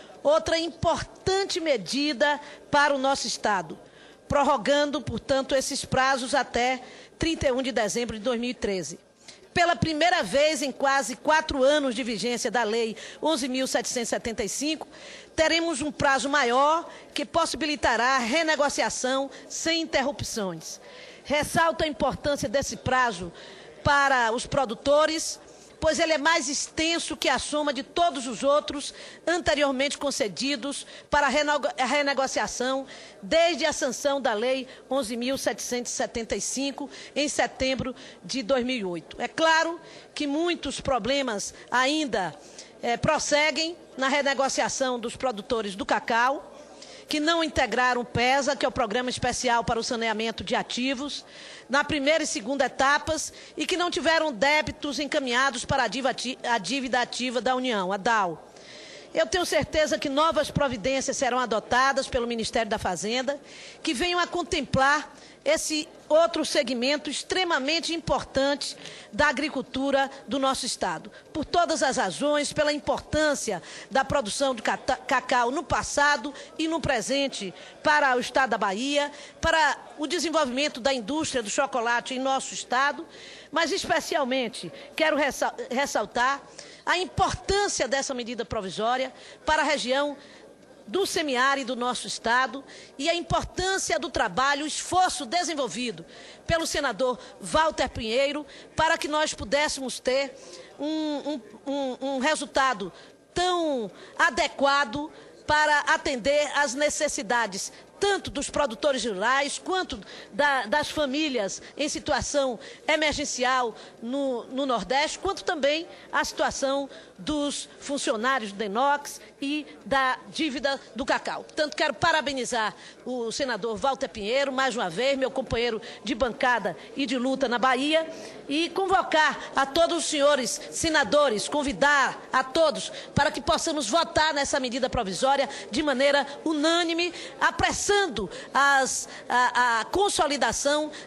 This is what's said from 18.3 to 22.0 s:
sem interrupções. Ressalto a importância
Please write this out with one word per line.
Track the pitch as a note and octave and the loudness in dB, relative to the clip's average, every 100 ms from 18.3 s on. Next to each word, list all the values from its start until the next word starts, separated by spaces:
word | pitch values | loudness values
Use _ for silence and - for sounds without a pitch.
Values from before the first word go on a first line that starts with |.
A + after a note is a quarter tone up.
| D#4 D#4+ D4+ C#4+ D4+ A3 - B3+ C4+ C#4 - - | 2 2 2 2 2 -2 0 0 0 -2 -8 -12
sem | - D#4+ E4 | -4 0 0
interrupções. | D#4+ D4+ C4 D4+ - A3+ F#3+ D#3+ - - - - - - - | 0 0 0 -2 -6 -4 -4 -6 -12 -16 -18 -20 -20 -14 -2
Ressalto | D4 - - E4 D#4+ | 0 2 2 4 2
a | D#4 | -2
importância | - | 0